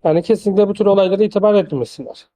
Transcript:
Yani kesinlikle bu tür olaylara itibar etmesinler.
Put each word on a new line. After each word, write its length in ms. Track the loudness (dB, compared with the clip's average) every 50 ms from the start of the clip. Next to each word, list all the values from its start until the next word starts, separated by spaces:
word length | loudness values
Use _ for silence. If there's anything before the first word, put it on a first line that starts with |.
| 0
Yani 180 | 0 0 0
kesinlikle 460 | 0 0 -2 -2 0 -2 0 2 0 0
bu 60 | 0
tür 120 | 0 2
olaylara 380 | 2 2 2 2 0 0 0 0
itibar 300 | 0 0 0 0 2 2
etmesinler. 720 | 2 0 -2 -4 -6 -6 -8 -10 -16 -16 -16 -18 -20 -20 _ _